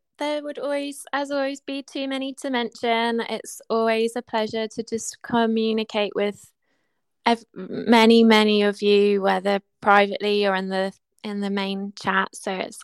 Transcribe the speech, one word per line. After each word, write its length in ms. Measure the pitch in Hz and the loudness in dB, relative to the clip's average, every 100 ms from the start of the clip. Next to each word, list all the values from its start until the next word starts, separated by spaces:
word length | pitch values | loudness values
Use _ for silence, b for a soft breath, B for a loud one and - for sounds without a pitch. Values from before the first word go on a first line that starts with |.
| _ - | _ -8
there 220 | 294 302 | -6 -4
would 140 | 294 - | -6 -8
always, 480 | 277 285 285 277 - | -6 -4 -6 -10 -8
as 200 | 269 285 | -6 -4
always, 280 | 285 269 277 | -4 -4 -6
be 220 | - 277 | -10 -10
too 240 | 277 285 269 | -10 -8 -6
many 260 | 269 269 262 | -6 -8 -8
to 140 | 277 | -6
mention. 720 | 254 233 - 240 226 233 233 226 | -4 -4 -4 -2 0 0 -2 -4
It's 320 | 226 - - - | -8 -10 -14 -4
always 460 | 226 226 226 226 247 | -2 0 0 -2 -4
a 60 | |
pleasure 460 | - 226 214 226 220 | -6 -4 -4 -4 -6
to 140 | - | -8
just 380 | 220 226 - - | -8 -8 -8 -14
communicate 920 | - 240 226 220 220 220 220 220 208 - | -4 0 2 0 0 -2 -4 -4 -4 -2
with 340 | 202 208 - _ _ _ _ _ _ _ - | -4 -4 -14 _ _ _ _ _ _ _ 0
ev-, 180 | 233 - | 0 -4
many, 680 | - 185 - 175 233 226 226 | -16 -12 -6 4 6 8 8
many 400 | 226 214 214 208 | 8 6 6 2
of 180 | 208 202 | 0 0
you, 400 | 208 202 202 202 | 2 4 4 2
whether 380 | 196 190 190 202 - _ | 0 0 0 -2 -4 _
privately 680 | - 202 202 202 208 208 202 | 4 4 4 0 -2 0 0
or 80 | 190 | 0
in 140 | 190 | -2
the, 240 | 190 190 - _ _ | -2 -4 -6 _ _
in 180 | 214 202 | -10 -6
the 80 | 202 | -4
main 440 | 196 196 196 202 - | -4 -4 -6 -8 -8
chat. 280 | 190 190 190 | -2 -2 -2
So 180 | - - | -6 -8
it's 260 | 185 - - | -6 -8 -12